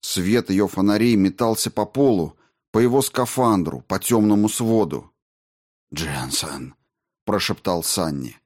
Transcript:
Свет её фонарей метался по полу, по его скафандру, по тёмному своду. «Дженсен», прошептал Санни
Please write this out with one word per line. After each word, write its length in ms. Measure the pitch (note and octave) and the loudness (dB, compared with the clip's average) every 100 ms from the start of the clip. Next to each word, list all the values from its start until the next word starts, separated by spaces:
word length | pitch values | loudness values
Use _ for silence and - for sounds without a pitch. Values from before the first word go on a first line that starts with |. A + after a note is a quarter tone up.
Свет 480 | - - F2+ A#2 - | -8 -4 0 0 2
её 180 | F#2+ G2+ | 0 0
фонарей 480 | - G2+ G#2 A#2 A2 | 0 0 2 2 4
метался 540 | F#2+ F2+ A#2 A2 - | 2 2 -2 0 -4
по 160 | - G#2 | -4 -4
полу, 500 | C3+ C#3 G#2+ D#2 - _ _ _ | 2 2 2 -2 -8 _ _ _
по 80 | G#2+ | 0
его 220 | A#2+ C3 | 2 2
скафандру, 800 | C3 - B2 - A#2+ G#2 D#2+ C2+ - | 0 -2 -4 0 2 2 0 -6 -6
по 120 | F#2+ | -6
тёмному 500 | - A#2 G#2+ G#2 G#2 | 0 2 4 4 2
своду. 640 | - A2+ A2+ F#2+ C#2 - _ _ _ _ _ _ _ _ | 0 0 2 0 -4 -12 _ _ _ _ _ _ _ _
«Дженсен», 800 | D2 D#2+ C#2 B1+ C2+ D#2+ C#2 C2 _ _ _ _ _ - | -10 -8 -8 -6 -6 -6 -10 -14 _ _ _ _ _ -4
прошептал 580 | G2+ - F#2 - F2 | -2 -2 -6 -2 -2
Санни 540 | E2 - E2+ C#2+ B1+ A1 | -2 -2 -2 -4 -10 -16